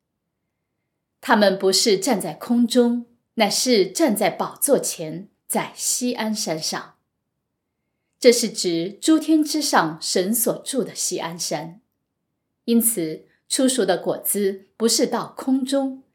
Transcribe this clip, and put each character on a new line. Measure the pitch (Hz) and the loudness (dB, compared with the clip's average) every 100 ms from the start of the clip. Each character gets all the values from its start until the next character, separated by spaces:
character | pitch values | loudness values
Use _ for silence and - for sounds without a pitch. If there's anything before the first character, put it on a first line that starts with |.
| _ _ _ _ _ _ _ _ _ _ _ _ | _ _ _ _ _ _ _ _ _ _ _ _
他 | - | 0
们 | 226 196 190 | 4 4 2
不 | 190 | 2
是 | 190 226 190 | 2 2 2
站 | 277 208 | 2 -2
在 | 170 | -2
空 | 160 - 240 | -8 -2 2
中， | 233 247 240 240 - _ _ | 2 2 2 0 -6 _ _
乃 | - 202 | 0 0
是 | - 254 220 | 2 2 2
站 | 180 - 302 | 2 2 0
在 | 202 185 | 2 0
宝 | - 196 - | -2 -8 -4
座 | - 233 | 0 0
前， | - - 156 165 196 _ - | 0 -8 -10 -10 -14 _ -6
在 | 214 - | -6 -6
锡 | - - - 247 | -8 -6 -4 -4
安 | 240 220 | -4 -4
山 | 214 - 160 | -4 -4 -6
上。 | - 185 - _ _ _ _ _ _ _ _ _ _ _ _ - | -6 -8 -10 _ _ _ _ _ _ _ _ _ _ _ _ 2
这 | 254 | 4
是 | 233 220 | 4 2
指 | - 180 165 185 - | -4 -2 -2 -4 -2
诸 | - 311 | 2 2
天 | 311 320 | 4 2
之 | 302 311 | 2 -2
上 | 294 240 165 160 | 2 2 2 -2
神 | - 196 185 | -4 -2 0
所 | 240 214 156 | 0 -2 -4
住 | - 262 | -4 -4
的 | 175 | -4
锡 | - - 180 | -4 -6 -6
安 | 170 170 | -6 -6
山。 | - 151 165 196 _ _ _ _ _ _ _ _ | -6 -6 -8 -16 _ _ _ _ _ _ _ _
因 | - 233 | 0 2
此， | - 185 160 160 _ _ - | 2 -2 -4 -6 _ _ -6
初 | - 262 | 0 2
熟 | 254 | 2
的 | 190 170 | 2 0
果 | 185 143 | -2 -4
子 | - 202 196 196 - - | -4 -2 -2 -4 -12 -2
不 | 226 | 0
是 | 226 | 2
到 | 247 226 175 - | 0 -2 -6 -6
空 | 269 269 | 0 0
中， | 254 277 269 262 _ | 2 0 -2 -6 _